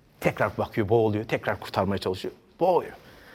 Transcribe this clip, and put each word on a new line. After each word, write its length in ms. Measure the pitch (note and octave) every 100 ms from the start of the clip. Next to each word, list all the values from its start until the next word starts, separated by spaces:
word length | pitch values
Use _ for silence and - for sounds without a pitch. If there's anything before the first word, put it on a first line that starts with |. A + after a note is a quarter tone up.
| _ -
Tekrar 380 | E3 - G#2+ -
bakıyor, 320 | G2+ - G2+
boğuluyor. 340 | A#2 A2 G#2
Tekrar 360 | A2+ A#2+ - G#2
kurtarmaya 380 | - G#2+ F#2+ F#2+
çalışıyor. 360 | F#2+ F#2 - - _ -
Boğuyor. 320 | F3+ E3 - - - - -